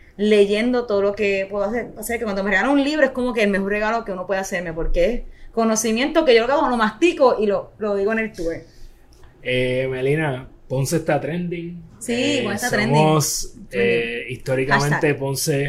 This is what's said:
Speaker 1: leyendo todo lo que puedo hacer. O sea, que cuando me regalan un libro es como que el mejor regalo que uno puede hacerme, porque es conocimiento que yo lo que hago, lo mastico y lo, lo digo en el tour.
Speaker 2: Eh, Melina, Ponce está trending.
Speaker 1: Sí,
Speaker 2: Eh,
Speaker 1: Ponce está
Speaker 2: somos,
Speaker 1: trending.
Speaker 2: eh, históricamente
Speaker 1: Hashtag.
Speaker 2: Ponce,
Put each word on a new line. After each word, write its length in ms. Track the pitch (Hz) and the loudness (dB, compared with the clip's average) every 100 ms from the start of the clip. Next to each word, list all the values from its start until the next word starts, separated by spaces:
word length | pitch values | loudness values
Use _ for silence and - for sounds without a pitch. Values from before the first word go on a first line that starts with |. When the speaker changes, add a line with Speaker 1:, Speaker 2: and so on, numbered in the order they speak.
| - - | -20 -2
Speaker 1:
leyendo 720 | 208 214 202 208 240 247 240 | 4 6 6 4 0 0 0
todo 160 | 202 | 2
lo 140 | 202 202 | 2 0
que 320 | 208 196 190 | 0 0 -2
puedo 160 | 202 202 | -4 -2
hacer. 220 | 240 214 - | -4 -6 -10
O 60 | |
sea, 160 | 214 233 | -6 -4
que 40 | |
cuando 200 | 226 196 | -4 -2
me 80 | 196 | 0
regalan 180 | 190 240 | 2 2
un 140 | 285 | 2
libro 200 | 277 311 | 2 2
es 60 | 262 | 2
como 240 | 262 247 | 2 -4
que 80 | 233 | 0
el 80 | 208 | 2
mejor 220 | 190 196 | 2 0
regalo 340 | 208 214 226 214 | -2 0 -2 -4
que 60 | |
uno 160 | 185 185 | -8 -4
puede 120 | 190 | -4
hacerme, 320 | 190 190 175 | -2 -4 -4
porque 320 | 165 147 175 180 | -4 0 2 2
es 100 | 240 - - - | 0 -6 -16 -8
conocimiento 680 | - 226 220 233 220 294 330 | 0 2 2 0 0 2 2
que 120 | 311 226 | 6 6
yo 60 | |
lo 40 | 233 | 6
que 60 | |
hago, 160 | 294 277 | 2 2
lo 80 | 240 | 2
mastico 600 | 214 - 339 320 254 - | 0 2 0 4 4 4
y 80 | 214 | 2
lo, 240 | 196 - - | 0 -4 -8
lo 160 | 208 196 | -4 0
digo 160 | 202 | 0
en 80 | 220 | 0
el 120 | 220 | -4
tour. 220 | 214 165 156 - - - - - - - - | -4 -6 -6 -12 -20 -20 -20 -20 -20 -20 -12
Speaker 2:
Eh, 460 | 120 127 127 127 131 | -2 0 0 0 -2
Melina, 580 | 127 135 151 160 127 135 - - | -2 0 0 0 -4 -10 -20 -6
Ponce 300 | 127 131 165 | -4 -2 -2
está 220 | 160 147 | 0 -2
trending. 600 | 139 175 175 170 170 175 - - | 0 -4 -4 -6 -8 -12 -16 -14
Speaker 1:
Sí, 160 | - | -6
Speaker 2:
Eh, 280 | 240 277 - | -2 0 0
Speaker 1:
Ponce 220 | 202 208 247 | -2 -4 -2
está 100 | 214 | -2
Speaker 2:
somos, 720 | 214 147 156 156 143 - - - 202 | 2 4 4 4 2 -2 -6 -10 -10
Speaker 1:
trending. 0 | |
Speaker 2:
eh, 540 | - 120 117 117 120 131 | -2 0 0 -2 -8 -8
históricamente 640 | 120 - 131 135 - 143 160 | -10 -4 -2 0 0 0 0
Speaker 1:
Hashtag. 220 | 156 127 | 0 0
Speaker 2:
Ponce, 400 | 135 135 - 139 | -4 -4 -2 -2